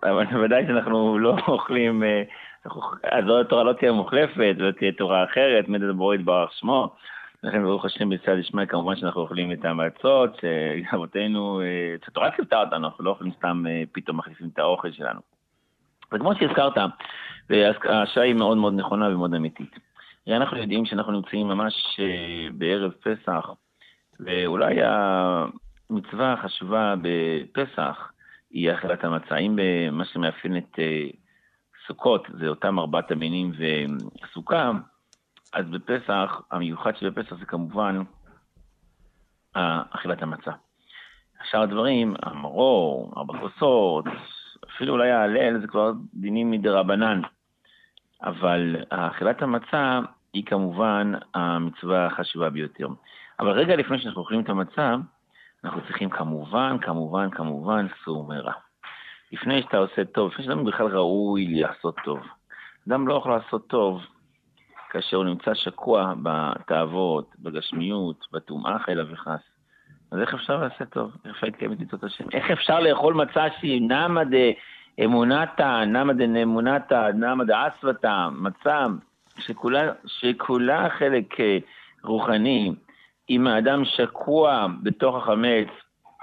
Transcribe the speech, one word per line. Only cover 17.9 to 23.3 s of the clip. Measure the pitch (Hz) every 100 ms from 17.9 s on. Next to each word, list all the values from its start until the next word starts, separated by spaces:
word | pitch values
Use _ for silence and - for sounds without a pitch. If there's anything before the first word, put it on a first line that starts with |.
| 107 101 - 123
היא |
מאוד | 117 107 110
מאוד | 104
נכונה | 98 95 101 104
ומאוד | 90 87
אמיתית. | 85 80 - - - _ _ - - -
הרי | 113
אנחנו | 139 131
יודעים | 104 107 113
שאנחנו | 104 104
נמצאים | 104 95 107 104
ממש, | 98 110 104 - -
אה, | 98 90 85 85 80
בערב | - 82 101 95
פסח, | 87 113 107 -